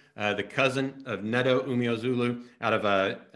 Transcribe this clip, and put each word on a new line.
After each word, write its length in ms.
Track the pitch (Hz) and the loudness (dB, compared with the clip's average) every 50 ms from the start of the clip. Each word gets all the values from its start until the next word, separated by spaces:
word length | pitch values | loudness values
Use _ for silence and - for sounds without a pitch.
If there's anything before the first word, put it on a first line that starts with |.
| - _ _ | -20 _ _
uh, 180 | - 104 104 101 | -2 -2 0 0
the 80 | 101 98 | 0 -4
cousin 580 | - - - 135 135 123 135 131 135 135 - - | -2 0 2 2 2 2 0 -2 -4 -6 -10 -8
of 200 | 127 110 92 98 | -8 -6 -6 -4
Neto 360 | 110 117 123 127 131 127 123 - | -2 -2 0 2 2 2 2 2
Umeozulu 840 | 139 127 120 123 120 117 110 110 127 127 120 120 120 120 120 - - - _ | 0 0 0 0 0 0 -2 -2 -2 0 0 0 0 -2 -4 -8 -14 -14 _
out 120 | - 110 110 | 0 0 0
of, 120 | 107 104 | 2 2
uh, 320 | 104 101 98 95 101 120 - - - - | 2 4 4 4 2 0 -4 -10 -14 -12